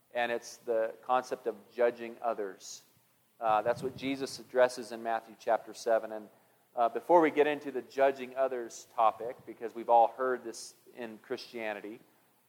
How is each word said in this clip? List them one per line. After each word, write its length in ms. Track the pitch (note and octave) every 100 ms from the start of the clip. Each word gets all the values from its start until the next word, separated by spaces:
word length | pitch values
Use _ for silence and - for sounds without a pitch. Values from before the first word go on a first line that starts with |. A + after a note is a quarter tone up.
| _
And 180 | A#2+ A#2+
it's 260 | A#2 - -
the 340 | A#2+ A2+ A2+ - -
concept 400 | B2+ B2 C3 A#2
of 100 | G#2 -
judging 460 | A#2+ A#2+ A#2 A#2 A#2
others. 640 | A#2+ A2 G2+ F2+ - - _ _ _ _ _ -
Uh, 200 | A2+ G#2+
that's 200 | A#2 A#2+
what 140 | C3 -
Jesus 420 | C3+ C3+ C3+ -
addresses 540 | A2 B2+ B2 C3 A2+
in 100 | A2+
Matthew 320 | A#2 A2+ A#2 G#2
chapter 360 | A#2 A2 A2
seven. 400 | - A#2 A2 A2
And, 160 | A2 G#2 _ _ _ _
uh, 140 | B2 A#2
before 320 | A#2 - F3
we 120 | D#3
get 160 | C#3 D3
into 220 | D3 D3+
the 120 | B2+
judging 520 | A#2 C3 C#3 C3 B2 B2+
others 500 | C3 B2+ A2+ - - -
topic, 400 | A2 - A2+ C3 -
because 300 | A2 A2+ A2+
we've 140 | A2+
all 240 | A#2 A2+ -
heard 300 | C3 B2 A#2
this 280 | A2 - _ - B2
in 220 | A#2 G#2+
Christianity, 840 | - A#2+ - A#2+ A2 G#2 G2+ F#2+ _ _ _ _